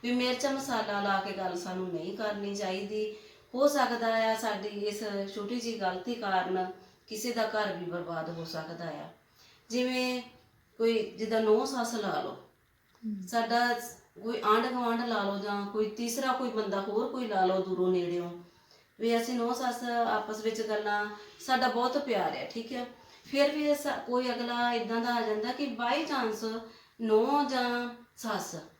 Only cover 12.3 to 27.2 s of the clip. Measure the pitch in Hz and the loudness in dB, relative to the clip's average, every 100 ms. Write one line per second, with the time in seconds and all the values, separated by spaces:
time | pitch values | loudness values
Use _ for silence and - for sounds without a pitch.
12.3 | - - _ _ _ _ _ 226 202 185 | -10 -16 _ _ _ _ _ -8 -6 -2
13.3 | 233 226 233 240 240 - - - - 214 | -2 2 2 2 0 -4 -14 -20 -10 -6
14.3 | 233 208 220 247 247 240 233 233 214 196 | -2 4 4 4 0 0 0 0 0 0
15.3 | 196 208 202 202 220 214 214 233 240 262 | -2 -2 -4 -2 0 -2 -2 -4 0 0
16.3 | 254 247 220 202 196 208 214 254 254 233 | 0 0 -2 0 -2 0 0 0 -2 0
17.3 | 196 185 190 185 180 180 180 175 175 175 | 4 4 4 2 2 4 4 2 -2 -4
18.3 | 175 175 _ _ - _ - 226 233 233 | -8 -16 _ _ -20 _ -2 2 2 0
19.3 | 247 233 247 247 233 240 233 226 214 214 | -2 0 0 -2 -2 -2 0 2 0 -2
20.3 | 214 220 220 214 208 208 208 208 214 - | -2 -2 -2 -2 0 0 0 -2 -6 -16
21.3 | - - 254 254 233 247 277 277 202 - | -14 0 2 4 2 2 0 2 2 2
22.3 | - - 233 226 247 247 - - - - | -2 -6 -8 -6 -6 -8 -10 -20 -20 -4
23.3 | 277 285 302 294 285 285 247 - 247 254 | 4 4 4 2 2 0 -4 0 0 2
24.3 | 233 240 240 240 233 214 226 233 240 220 | -2 -2 0 2 2 0 0 2 0 2
25.3 | 214 226 262 277 226 240 285 320 269 220 | 0 -2 -2 -4 -2 0 0 0 0 0
26.3 | 208 226 226 - - - _ 226 214 | -2 -4 -6 -8 -18 -20 _ 4 6